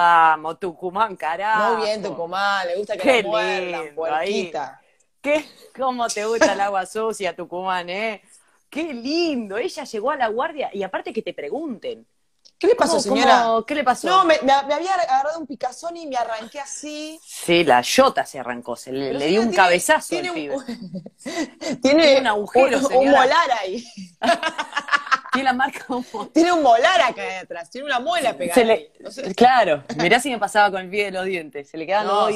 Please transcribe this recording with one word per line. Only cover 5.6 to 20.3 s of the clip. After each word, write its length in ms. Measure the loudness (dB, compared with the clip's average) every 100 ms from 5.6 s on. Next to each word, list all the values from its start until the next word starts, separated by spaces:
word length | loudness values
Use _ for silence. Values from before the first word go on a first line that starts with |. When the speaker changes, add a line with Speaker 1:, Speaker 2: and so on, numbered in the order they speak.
| -20 -6
Speaker 1:
¿Cómo 300 | -4 -2 -4
te 180 | -4 -2
gusta 280 | 2 2
el 80 | 2
agua 240 | -2 -2 -4
sucia, 500 | -6 -6 -4 -6 -6
Tucumán, 540 | -10 -8 -4 -4 -4
eh? 320 | -6 -6 -8 _ _ _ _ _
Qué 240 | -8 -8
lindo, 640 | -8 -6 -2 -2 -2 -6 -6
ella 260 | -6 -8
llegó 280 | -10 -6 -4
a 40 | -2
la 100 | -2
guardia 420 | -2 -4 -4 -8
y 100 | -6
aparte 280 | -6 -6 -6
que 100 | -8
te 120 | -8
pregunten. 720 | -8 -8 -8 -8 -10 -10 -12 _ _ _ _ _ -2
Speaker 2:
¿Qué 100 | 2
le 80 | 2
pasó, 160 | 2
Speaker 1:
¿Cómo, 80 | 2
Speaker 2:
señora? 400 | 0 2 6 4
Speaker 1:
cómo, 220 | 4 0 -2
qué 100 | -2
le 80 | 0
pasó? 220 | 0 2
Speaker 2:
No, 160 | 2 4
me, 100 | 2
me, 120 | 4 2 2
me 60 |
había 200 | -4 -2 -2
agarrado 440 | 0 0 0 -6
un 80 | -10
picazón 480 | -8 -8 -8 -12 -10
y 100 | -8
me 80 | -6
arranqué 420 | -4 -6 -10 -14
así. 580 | -14 -12 -12 -12 -12 -14 -18
Speaker 1:
Sí, 380 | -10 0 0 4
la 160 | 4
yota 440 | 4 2 2 2 -6
se 140 | -8
arrancó, 360 | -10 -10 -8 -12
se 140 | -8
le, 140 | -6 -6
Speaker 2:
Pero 120 | -4
Speaker 1:
le 60 | 0
dio 140 | 0
Speaker 2:
señora, 40 | 0
Speaker 1:
un 60 |
Speaker 2:
tiene, 120 | 2
Speaker 1:
cabezazo 440 | 4 2 2 0 0
Speaker 2:
tiene 200 | -6
Speaker 1:
al 60 | -6